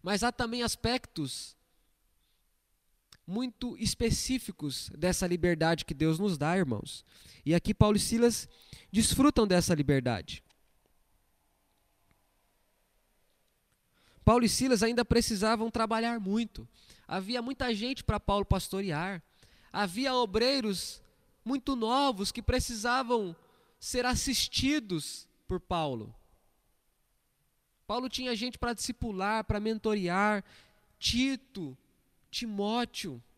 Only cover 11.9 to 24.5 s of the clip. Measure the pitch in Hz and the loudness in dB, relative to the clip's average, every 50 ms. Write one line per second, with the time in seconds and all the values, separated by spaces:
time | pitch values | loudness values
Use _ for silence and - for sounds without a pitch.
11.9 | _ _ _ _ _ _ _ _ _ _ _ _ _ _ _ _ _ _ _ _ | _ _ _ _ _ _ _ _ _ _ _ _ _ _ _ _ _ _ _ _
12.9 | _ _ _ _ _ _ _ _ _ _ _ _ _ _ _ _ _ _ _ _ | _ _ _ _ _ _ _ _ _ _ _ _ _ _ _ _ _ _ _ _
13.9 | _ _ _ _ _ - - - 226 247 233 208 - - 247 262 254 190 214 226 | _ _ _ _ _ 2 6 6 8 8 6 4 2 2 2 2 4 4 4 2
14.9 | 240 233 233 _ 226 233 233 - 226 190 196 214 233 208 220 226 - 233 226 214 | 2 2 2 _ 4 2 2 2 -2 0 2 0 2 0 0 -2 0 -2 0 0
15.9 | 226 220 226 233 233 233 196 190 202 226 233 220 _ - 117 117 _ - - - | 0 0 0 -2 -2 -2 -2 -2 0 0 -2 -4 _ -16 -18 -18 _ -20 -20 -20
16.9 | - - _ - - 190 190 196 247 247 233 247 277 _ 262 247 226 196 220 254 | -20 -20 _ -6 -6 -6 -4 -4 -4 -4 -4 -4 -4 _ -2 -2 -2 -2 -2 -4
17.9 | 269 - - - 214 208 _ - 202 202 202 - 196 190 - - - 190 202 190 | -6 -4 -2 -2 -2 0 _ 2 2 2 2 2 0 0 0 -2 -4 -4 -2 -2
18.9 | 151 147 170 190 196 170 - _ _ _ - - - - - - - 190 208 190 | -2 -2 -4 -4 -6 -8 -12 _ _ _ -20 -20 -20 -20 -20 -8 -2 -2 -2 -2
19.9 | 170 214 269 269 254 247 240 202 185 226 233 254 277 277 220 214 196 180 - - | -2 -2 -2 0 2 2 0 2 2 2 2 2 2 2 0 0 -2 -2 -4 -8
20.9 | - - - - _ _ _ _ _ _ _ 220 269 269 - - 269 240 220 220 | -10 -14 -20 -20 _ _ _ _ _ _ _ -4 -4 -2 -2 -2 -2 0 0 2
21.9 | 247 269 285 277 240 185 202 - - 240 214 - 254 254 - - 240 214 202 240 | 2 4 2 2 0 0 -4 -4 -4 -2 -2 0 2 2 0 -2 -4 -4 0 0
22.9 | 247 262 262 233 247 233 208 180 160 - _ _ _ _ _ _ _ _ - - | 0 0 2 2 0 0 0 -2 -8 -12 _ _ _ _ _ _ _ _ -10 -4
23.9 | - 247 240 247 247 214 - 277 240 - - - | -2 0 0 2 0 0 0 0 0 0 -2 0